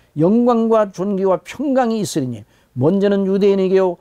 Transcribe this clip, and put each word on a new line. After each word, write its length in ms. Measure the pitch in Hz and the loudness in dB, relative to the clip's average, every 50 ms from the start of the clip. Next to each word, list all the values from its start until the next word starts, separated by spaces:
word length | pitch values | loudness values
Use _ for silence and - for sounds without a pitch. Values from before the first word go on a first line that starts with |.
| _ _ - 143 | _ _ -4 0
영광과 720 | 156 196 214 240 240 240 240 226 226 226 226 220 214 202 | 2 2 2 2 2 2 2 2 2 2 2 2 0 0
존귀와 500 | 190 - 180 202 208 185 190 190 180 170 - | -4 -8 -6 -4 -4 -2 0 0 0 -2 -4
평강이 560 | - - - 277 302 262 262 254 226 226 220 | -10 -12 -8 -4 -2 0 0 0 0 -2 -4
있으리니 440 | 196 - - 160 135 127 120 107 104 _ _ _ _ _ - | -4 -4 -4 -4 -4 -6 -8 -12 -14 _ _ _ _ _ -6
먼저는 540 | 123 123 151 190 196 196 202 202 196 196 | 0 0 2 2 2 0 0 0 0 0
유대인에게요, 680 | 190 190 202 202 202 196 196 190 185 190 190 190 185 175 - | 0 0 2 2 2 2 2 0 2 2 2 2 0 -2 -6